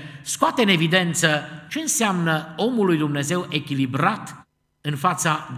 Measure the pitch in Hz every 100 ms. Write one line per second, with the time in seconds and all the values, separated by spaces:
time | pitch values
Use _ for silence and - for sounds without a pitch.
0 | - - - - 311 - 208 175 165 185
1 | 175 151 160 147 - - - 294 320 -
2 | 220 180 165 156 160 - 220 240 190 160
3 | 151 143 139 180 175 151 - 139 131 131
4 | 175 214 - - - _ _ _ 147 143
5 | 180 160 170 156 -